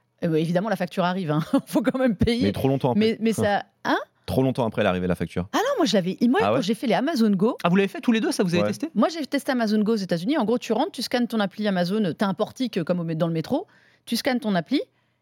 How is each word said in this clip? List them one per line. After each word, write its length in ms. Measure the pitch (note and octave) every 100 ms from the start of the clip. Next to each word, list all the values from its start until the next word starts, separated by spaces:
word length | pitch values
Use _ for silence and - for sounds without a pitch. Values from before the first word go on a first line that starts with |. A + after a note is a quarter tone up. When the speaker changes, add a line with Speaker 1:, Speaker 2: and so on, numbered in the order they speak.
| _ _
Speaker 1:
Eh 60 | F3
ben, 80 | D#3
évidemment, 340 | E3 F3 G#3+
la 60 | F#3+
facture 280 | F3+ - F3
arrive, 260 | F#3 D#3+
hein. 100 | D3+ D#3+
<laughs> 120 | C#4 -
Faut 160 | D4+
quand 160 | C4 C4
même 160 | B3+ F#3+
payer. 280 | - A#3
Speaker 2:
Mais 80 | G3+
trop 160 | F#3 F#3+
longtemps 240 | C4+ C#3
après. 80 | G#3
Speaker 1:
Mais, 180 | A3 A3
mais 120 | A3
ça, 300 | A3 G#3+ G3+ - _ -
hein ? 120 | D#4+ D5 _ -
Speaker 2:
Trop 180 | C3+
longtemps 220 | C3 B2+ A2+
après 180 | A2
l'arrivée 220 | G#2 F2+ F2+
de 40 |
la 60 | F2
facture. 320 | E2+ - F#2
Speaker 1:
Ah 40 | D#4
non, 160 | A#4+ C5
moi, 80 | C#4
je 80 |
l'avais, 240 | G3 F3 - A#3
moi, 120 | E4
Speaker 2:
Ah 80 | -
ouais ? 60 | C#4
Speaker 1:
quand 40 |
j'ai 140 | G3 A#3
fait 120 | B3+
les 60 |
Amazon 380 | F3+ C4+ A#3+ A3
Go, 260 | G3 A3 -
Speaker 3:
Ah, 60 | -
vous 60 | F#3
l'avez 120 | G3
fait 140 | E4+
tous 100 | B3+
les 80 | A3
deux, 120 | D4+
ça, 120 | -
vous 100 | F#3+
avez 100 | F3
Speaker 2:
Ouais. 60 | G#3
Speaker 3:
testé ? 200 | G#3 D#4+ G#3
Speaker 1:
moi, 120 | D#4
j'ai 160 | E4 C4+
testé 260 | C#4 -
Amazon 280 | B3+ A3 G#3+
Go 120 | G#3
aux 40 | A3+
États-Unis. 400 | F#3 E3+ F#3 D#4
En 80 | G#3
gros, 120 | A#3+
tu 140 | -
rentres, 180 | A3 F4
tu 100 | -
scannes 260 | - A#3+ A#3+
ton 120 | A3
appli 280 | G3 - G#3
Amazon, 460 | F#3 F3 G#3+ F#3+ -
t'as 100 | G3
un 60 |
portique, 440 | F3 G#3+ - B3+ G3+
euh, 60 |
comme 160 | D#3 F3+
au 40 |
mé-, 120 | E3 D#3+
dans 120 | E3+
le 60 |
métro, 340 | E3 D#3 C#4 G#4 _ _ _ -
tu 100 | A#3
scannes 240 | - B3
ton 160 | G#3+ F#3
appli, 260 | E3 C#4 B4+ _ _ _